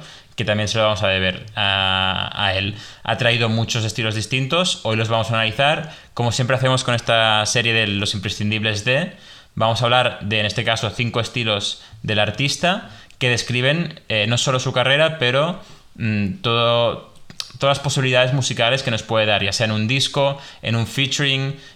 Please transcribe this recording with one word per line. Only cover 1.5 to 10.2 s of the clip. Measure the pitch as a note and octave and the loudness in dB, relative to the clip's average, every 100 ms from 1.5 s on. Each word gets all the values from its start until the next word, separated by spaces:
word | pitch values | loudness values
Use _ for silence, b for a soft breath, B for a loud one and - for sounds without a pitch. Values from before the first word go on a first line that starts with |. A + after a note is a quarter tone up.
| G#2+ | -2
a, | G2 G2 F#2+ F#2+ F#2+ F#2 - | 0 2 2 2 0 -2 -6
a | - G2+ | -2 -2
él. | F#2+ G2 G#2 B B | 0 -4 -6 B B
Ha | - A2+ | -4 0
traído | A#2 A#2 A2+ | 2 2 2
muchos | A2+ A2+ A#2 | 0 0 -2
estilos | A2 A2+ A2 | -2 -2 -4
distintos, | G#2+ G#2+ C3 C3+ E3 F3+ - | -4 -4 -4 0 0 0 -2
hoy | A2+ A2 | -2 0
los | A2 | 0
vamos | A2+ A2+ | 0 0
a | |
analizar, | A2+ A2 G#2 C#3+ D#3+ D#3 B B | 0 0 2 2 2 -4 B B
como | - A#2+ | -4 -2
siempre | - B2 | 0 0
hacemos | C3 C3 B2+ | 2 2 2
con | - | 0
esta | A#2 - A2+ A2 G#2+ G#2 | -2 2 2 4 2 2
serie | B2 A#2 | 2 2
de | A2+ G#2+ | 2 2
los | G2+ G2+ | 0 -2
imprescindibles | G#2 G2+ - G#2 A2 A2 G#2 | -4 -6 -4 -2 0 -2 -2
de, | B2 C3+ F3+ B B B B | 0 -2 -2 B B B B
vamos | - A2+ A2 | 0 0 2
a | |
hablar | A#2+ B2 A#2+ - | 4 4 2 -2